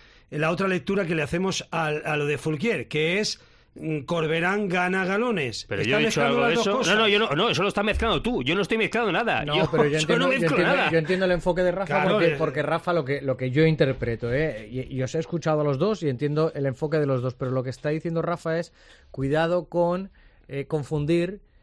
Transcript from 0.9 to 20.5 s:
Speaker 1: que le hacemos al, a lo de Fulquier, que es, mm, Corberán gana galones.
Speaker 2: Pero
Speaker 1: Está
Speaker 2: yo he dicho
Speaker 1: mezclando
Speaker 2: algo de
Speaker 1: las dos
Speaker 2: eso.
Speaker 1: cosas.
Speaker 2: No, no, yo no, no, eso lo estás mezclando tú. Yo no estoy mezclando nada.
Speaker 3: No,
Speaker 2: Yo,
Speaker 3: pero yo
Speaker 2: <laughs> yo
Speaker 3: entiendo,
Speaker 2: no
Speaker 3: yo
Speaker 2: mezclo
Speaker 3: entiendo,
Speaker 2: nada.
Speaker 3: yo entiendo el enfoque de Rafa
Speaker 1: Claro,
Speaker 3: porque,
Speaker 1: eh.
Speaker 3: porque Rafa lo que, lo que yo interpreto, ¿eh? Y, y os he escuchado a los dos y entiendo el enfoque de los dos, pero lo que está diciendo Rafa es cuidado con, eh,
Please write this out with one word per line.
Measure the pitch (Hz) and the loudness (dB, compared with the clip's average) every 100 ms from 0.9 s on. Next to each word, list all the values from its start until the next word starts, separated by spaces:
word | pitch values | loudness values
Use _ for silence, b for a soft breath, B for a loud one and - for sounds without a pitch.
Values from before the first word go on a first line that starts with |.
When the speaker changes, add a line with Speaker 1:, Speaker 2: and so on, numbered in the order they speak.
| 196 170 | -2 0
Speaker 1:
que | |
le | 165 | -2
hacemos | 147 175 190 - - | -2 -2 -2 -4 -6
al, | 165 156 151 | -4 -2 -2
a | 156 147 | -2 -2
lo | 147 | -2
de | 143 | -2
Fulquier, | 156 151 226 170 113 | -4 -2 -2 -2 -2
que | 151 160 190 | -2 0 0
es, | 208 - b b b - | -2 -6 b b b -10
mm, | 156 151 | -6 -4
Corberán | 127 170 156 165 175 208 202 | -2 -2 0 0 0 0 0
gana | 180 180 190 185 | 0 0 0 0
galones. | 196 247 196 127 107 - | 0 0 0 -2 -6 -6
Speaker 2:
Pero | 101 | -2
Speaker 1:
Está | 107 | 0
Speaker 2:
yo | 208 | 2
he | |
dicho | 226 160 | 2 2
Speaker 1:
mezclando | 139 - | 2 2
Speaker 2:
algo | 139 | 2
de | |
Speaker 1:
las | - | 2
dos | 196 | 2
Speaker 2:
eso. | - | 0
Speaker 1:
cosas. | 160 214 | 2 2
Speaker 2:
No, | |
no, | 220 | 4
yo | 208 | 2
no, | 220 | 2
no, | 147 220 | 2 2
eso | 156 | 2
lo | 196 | 0
estás | 202 | 0
mezclando | 208 - 226 160 | 0 0 0 0
tú. | 226 220 | 0 0
Yo | 135 | 0
no | 185 | 0
estoy | 180 226 | 0 0
mezclando | 196 220 220 | 0 0 0
nada. | 170 233 160 147 | 0 0 0 0
Speaker 3:
No, | 151 | 0
Speaker 2:
Yo, | 160 | 2
Speaker 3:
pero | 156 | 2
yo | 147 | 2
Speaker 2:
<laughs> | |
yo | 156 | 2
Speaker 3:
entiendo, | 156 - - | 2 2 2
Speaker 2:
no | |
Speaker 3:
yo | 262 | 2
Speaker 2:
mezclo | 165 143 | 2 2
Speaker 3:
entiendo, | 175 277 | 2 2
Speaker 2:
nada. | 165 | 2
Speaker 3:
yo | 160 | 2
entiendo | 151 185 | 2 0
el | 185 | 2
enfoque | 175 185 175 | 0 0 0
de | 180 | 0
Rafa | 175 180 | 0 0
Speaker 1:
Claro, | 147 151 | 0 2
Speaker 3:
porque, | 208 170 | 4 4
Speaker 1:
eh. | 147 | 2
Speaker 3:
porque | 151 135 | 0 0
Rafa | 143 160 - | 0 -2 0
lo | 175 131 | 0 0
que, | 139 | -2
lo | 135 127 | -2 -2
que | 131 | 0
yo | 131 | 4
interpreto, | 160 156 139 131 120 113 117 | 4 4 2 0 -4 -4 -2
¿eh? | 131 156 110 107 | -2 -2 -4 -8
Y, | 127 120 131 | -10 -8 -6
y | |
os | 127 | -4
he | 160 | -4
escuchado | 160 170 160 151 | -4 -4 0 0
a | |
los | 147 135 | 2 0
dos | 196 214 | 0 0
y | 151 | -2
entiendo | 123 147 147 160 | -2 0 0 0
el | 147 139 | 0 -4
enfoque | 123 156 156 | -2 -2 0
de | 143 | 2
los | 127 | 0
dos, | 127 | -2
pero | - 127 | -4 -4
lo | 131 | -2
que | 127 | -4
está | 123 151 | -6 -4
diciendo | 156 170 165 | -4 -2 -2
Rafa | 165 175 165 165 | -2 -4 -4 -4
es | 170 b b b b | -4 b b b b
cuidado | - 135 151 165 180 - | -6 -2 0 2 0 0
con, | 170 170 180 196 b b b | 0 0 0 -6 b b b
eh, | - | -12